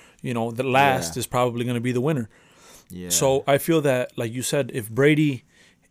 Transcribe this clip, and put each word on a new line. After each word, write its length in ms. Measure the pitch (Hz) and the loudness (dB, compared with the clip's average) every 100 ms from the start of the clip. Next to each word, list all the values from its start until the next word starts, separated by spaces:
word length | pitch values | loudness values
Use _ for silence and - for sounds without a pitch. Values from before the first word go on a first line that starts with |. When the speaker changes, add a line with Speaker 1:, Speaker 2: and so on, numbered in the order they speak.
| - _ | -20 _
Speaker 1:
you 100 | 135 | -6
know, 180 | 120 117 | -4 -4
the 120 | 117 | -4
last 520 | 131 127 139 131 - 135 | 0 4 4 2 -2 -6
Speaker 2:
Yeah. 40 | |
Speaker 1:
is 80 | 113 | -4
probably 360 | 127 123 120 120 | 0 0 0 -2
gonna 140 | 120 | -2
be 120 | 120 | -2
the 100 | 123 | -2
winner. 280 | 135 156 113 _ _ _ - - - | 0 -2 -4 _ _ _ -20 -20 -18
Speaker 2:
Yeah. 200 | 90 90 | -14 -4
Speaker 1:
So 340 | 87 135 135 - | 0 2 2 2
I 100 | 139 | 0
feel 200 | - 165 | 2 2
that, 360 | 143 127 127 - | 2 0 -2 -6
like 160 | 117 | -6
you 80 | 120 | -6
said, 300 | 120 147 127 | -2 -2 -2
if 160 | 135 107 | -6 -6
Brady, 560 | 113 143 151 151 127 - _ _ _ _ | 2 4 4 2 -2 -10 _ _ _ _